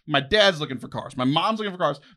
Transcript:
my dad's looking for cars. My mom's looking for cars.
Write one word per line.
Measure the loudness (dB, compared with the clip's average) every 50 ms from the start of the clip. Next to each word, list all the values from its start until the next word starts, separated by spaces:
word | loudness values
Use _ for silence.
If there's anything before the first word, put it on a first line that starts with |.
| _
my | 0 0 0
dad's | 2 2 4 4 6 4 4 2
looking | -4 -8 -8
for | -10 -10
cars. | -10 -10 -10 -10 -8 -6
My | -2 0
mom's | 0 2 2 0 0 -2 -2
looking | -4 -6 -4
for |
cars. | -2 -2 -2 -2 -4 -10 -20 -18